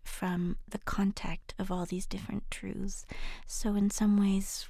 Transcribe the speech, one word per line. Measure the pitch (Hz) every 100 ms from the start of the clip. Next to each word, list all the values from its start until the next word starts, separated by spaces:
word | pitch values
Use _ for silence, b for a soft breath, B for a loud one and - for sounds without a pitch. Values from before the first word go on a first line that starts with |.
from | - - 185 175 175 - -
the | -
contact | - - 196 - 175 170 - -
of | 185
all | 180 175
these | 180 -
different | 190 - 202 -
truths. | - 190 - 196 - - B B B B
So | - 220 202
in | 202
some | - 208 202
ways, | 202 196 196 - -